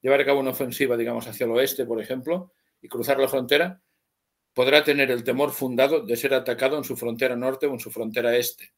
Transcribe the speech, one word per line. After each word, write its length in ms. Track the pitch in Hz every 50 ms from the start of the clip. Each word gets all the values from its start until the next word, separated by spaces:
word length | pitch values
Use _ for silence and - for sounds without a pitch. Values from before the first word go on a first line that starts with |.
llevar 200 | _ 131 135 143
a 40 | 143
cabo 160 | 131 143 139
una 100 | 135 131
ofensiva, 460 | 127 - 139 123 120 - 139 127 120
digamos, 320 | 117 117 117 120 117 117 120
hacia 180 | 113 - 127
el 60 | 117 113
oeste, 340 | 120 131 131 - - 127
por 140 | 110 117 113
ejemplo, 520 | 107 - 131 131 127 147 165 185 185 - _ _ _ _ _ _
y 80 | - -
cruzar 320 | - 120 117 120 139 131
la 80 | 135 131
frontera, 520 | - 135 127 120 147 147 165 185 185 - _ _ _ _ _ _ _ _ _ _ _ _ _ _ _
podrá 300 | - 127 131 139 151 147
tener 300 | 151 143 143 139 127 127
el 100 | 123 113
temor 300 | 127 120 127 143 147 131
fundado 520 | - 143 127 127 120 131 139 160 156 -
de 120 | 98 117
ser 180 | 117 - 139 131
atacado 420 | 131 123 - 120 - 131 135 143
en 80 | 151 139
su 120 | - 131
frontera 400 | 117 117 120 117 117 131 127 123
norte 300 | 120 123 131 131 131 -
o 60 | 143 135
en 60 | 117
su 140 | - 110 -
frontera 440 | 117 117 110 110 123 117 120 117
este 360 | 123 120 - - _ - - _